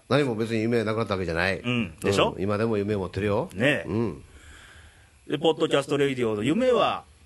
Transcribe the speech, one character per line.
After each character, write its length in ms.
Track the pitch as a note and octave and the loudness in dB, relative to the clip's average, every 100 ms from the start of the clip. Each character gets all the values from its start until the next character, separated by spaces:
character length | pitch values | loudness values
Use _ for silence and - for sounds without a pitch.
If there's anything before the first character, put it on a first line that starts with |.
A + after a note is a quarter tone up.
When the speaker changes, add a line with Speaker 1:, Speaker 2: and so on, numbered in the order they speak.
| - | 0
Speaker 1:
何 160 | C3+ | 2
も 120 | C#3 A2 | 2 -2
別 180 | A2+ A2+ | -2 0
に 60 | |
夢 220 | A#2 A#2+ | 2 0
な 100 | G#2+ | 0
く 40 | A2 | -2
な 80 | A2 | -2
っ 20 | |
た 80 | F#2+ | -2
わ 40 | |
け 60 | E2+ | -2
じ 60 | |
ゃ 20 | |
な 160 | E2 F#2 | 0 0
い。 100 | F#2 | 0
Speaker 2:
う 80 | A#2+ | -2
ん。 280 | A#2+ F#2+ D#2+ | -2 -2 -4
で 120 | G#2+ | 0
し 60 | G2+ | 2
ょ？ 160 | G#3 - | 2 0
Speaker 1:
う 20 | |
ん。 40 | |
今 160 | G2 G#2 | -2 0
で 60 | A#2 | 0
も 120 | G#2 | 0
夢 160 | G2+ | 0
を 60 | G#2 | -2
持 80 | F2 | -4
っ 20 | |
て 100 | F#2+ | -2
る 60 | G#2 | 0
よ。 240 | G#2 F3+ | 0 -2
Speaker 2:
ね 300 | F#2 C3+ A#2+ | 0 0 0
え。 20 | - | -2
Speaker 1:
う 60 | |
ん。 300 | G#2 A2+ D2 - - - - - - - - - _ - | -2 -2 -4 -14 -20 -20 -20 -20 -20 -20 -20 -20 _ -8
Speaker 2:
で、 120 | C#3+ | 0
ポ 120 | E3 | 2
ッ 80 | E3 | 2
ド 80 | D#3+ | 2
キ 80 | C#3+ | 2
ャ 60 | |
ス 60 | C3+ | 2
ト 100 | C#3+ | 0
レ 140 | C#3 | 0
イ 40 | B2+ | 0
デ 60 | |
ィ 80 | A2+ | 0
オ 60 | G#2+ | 0
の 80 | |
夢 280 | A#2 F#3+ B3+ | 0 2 2
は、 320 | A3+ C#3 F#2 - - | 4 2 0 -8 -20